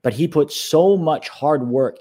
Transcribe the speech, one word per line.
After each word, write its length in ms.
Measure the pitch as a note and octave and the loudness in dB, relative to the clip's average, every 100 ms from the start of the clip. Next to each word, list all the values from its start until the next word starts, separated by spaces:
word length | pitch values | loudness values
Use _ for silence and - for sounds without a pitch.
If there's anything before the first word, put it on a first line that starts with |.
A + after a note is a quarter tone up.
But 100 | A#2+ | -4
he 140 | A2 E3 | -2 -2
put 240 | D#3 C#3+ | 0 -2
so 460 | - - D#3+ F#3 G3 | -4 0 2 4 2
much 320 | D#3+ D3 - | 0 -4 -6
hard 360 | - C#3+ D3+ B2 | -4 -2 0 0
work 300 | B2+ B2+ - | -2 -2 -4